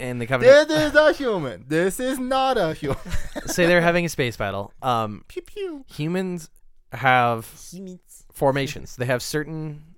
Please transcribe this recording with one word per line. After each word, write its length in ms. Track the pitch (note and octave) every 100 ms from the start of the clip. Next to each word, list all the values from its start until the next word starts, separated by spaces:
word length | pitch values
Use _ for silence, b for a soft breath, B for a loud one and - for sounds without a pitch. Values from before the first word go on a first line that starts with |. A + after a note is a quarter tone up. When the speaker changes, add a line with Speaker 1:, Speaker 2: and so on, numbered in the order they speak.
Speaker 1:
and 200 | B2+ B2
the 60 | A#2
Covenant. 400 | C3+ A#3 C#4+ D4+
Speaker 2:
This 220 | D#4 D4+
is 60 | D4
a 160 | D4+
human. 520 | E4 C4 G3 C3+ F#2 B2
This 320 | D#3 F#3+ F#3
is 180 | B3+ C4
not 400 | B3+ C4 C4 A#3+
a 160 | E3
human. 240 | D#3 C#3 C3 - -
<laughs> 240 | - - -
Speaker 1:
Say 200 | D#4+ E3+
they're 140 | F3
having 240 | E3+ F3
a 40 | E3+
space 280 | - B2 -
battle. 360 | G2+ G2 G2 -
Um, 420 | C3 A#2 G#2+ G2+ -
Speaker 2:
Pew, 140 | F#4
pew. 420 | - G#4 F#4+ D4 -
Speaker 1:
humans 640 | - D#3 F3+ F#3 F3+ D#3 _ - - _
have 540 | A2+ C3 B2+ A#2+ A2+ A2+ - -
Speaker 3:
Humans. 540 | F3 F#3+ F3+ _ - -
Speaker 1:
formations. 640 | - C#3 C3+ C3+ - - -
They 100 | B2
have 160 | B2
certain 600 | - D3+ D3 D#3+ D#3 D3 D#3